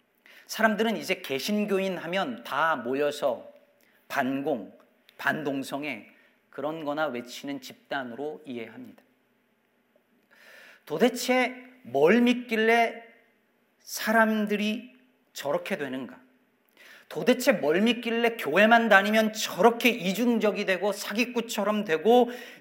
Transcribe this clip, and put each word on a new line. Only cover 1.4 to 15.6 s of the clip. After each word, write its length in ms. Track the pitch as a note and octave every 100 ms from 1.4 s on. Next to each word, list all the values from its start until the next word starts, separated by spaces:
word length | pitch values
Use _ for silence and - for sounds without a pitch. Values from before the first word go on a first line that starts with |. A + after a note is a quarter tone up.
| E3 G#3 G#3 G3 F#3+ F3
하면 460 | D#3 F#3 E3 A2
다 320 | - C3+ D#3+ D3+
모여서 760 | A#2 C3+ D3 D3 C#3+ - - - _ _ _ _ -
반공, 680 | C3+ C3 C3+ C#3+ B2+ G2 - _ _ _ -
반동성애 920 | C#3 D3 C#3+ C#3 B2+ C#3 D3 A2 - _ _ _ _
그런 340 | - C#3+ D#3+
거나 240 | D3 D3 D#3
외치는 540 | A#2+ A#2 - C#3+ C#3+
집단으로 800 | - - - C#3+ B2 A#2 D3 D#3 -
이해합니다. 580 | A#2+ A2+ C3 A#2+ - _ _ _ _ _ _ _ _ _ _ _ _ _ _ - - - - -
도대체 680 | D3+ A#3+ B3 - B3+ B3 - - -
뭘 380 | - C3+ D3+ A3+
믿길래 840 | A#3+ B3 A#3+ A3 A3 A#3 A3+ - - _ _ _ _ _ _ _
사람들이 1160 | - - - A3 A3 A3 G#3 G#3 G#3 A#3 - - _ _ _
저렇게 440 | - C#3+ C#3